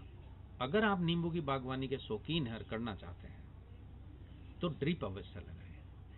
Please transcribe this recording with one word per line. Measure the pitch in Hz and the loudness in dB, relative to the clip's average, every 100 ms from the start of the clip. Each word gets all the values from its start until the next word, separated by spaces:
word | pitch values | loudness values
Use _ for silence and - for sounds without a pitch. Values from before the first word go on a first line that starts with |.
| - - - - - - | -12 -12 -12 -12 -10 -2
अगर | 151 208 214 | 4 6 8
आप | 190 | 8
नींबू | 165 170 165 | 6 6 4
की | 170 | 2
बागवानी | 139 135 127 131 131 | 2 2 2 0 2
के | 131 | 0
शौकीन | - 107 123 165 123 | 0 -2 2 2 2
हैं | 113 | 0
और | |
करना | 98 113 117 98 | -2 -2 -2 -4
चाहते | 87 87 65 | -6 -10 -10
हैं | - - - - - - - - - - - - - | -10 -12 -12 -14 -12 -12 -12 -12 -12 -12 -12 -12 -2
तो | 175 | -2
ड्रिप | - 147 180 104 | 2 2 4 2
अवश्य | 95 90 - | -2 -6 -8
लगाएं। | 80 - - - - - - | -8 -10 -10 -12 -12 -12 -12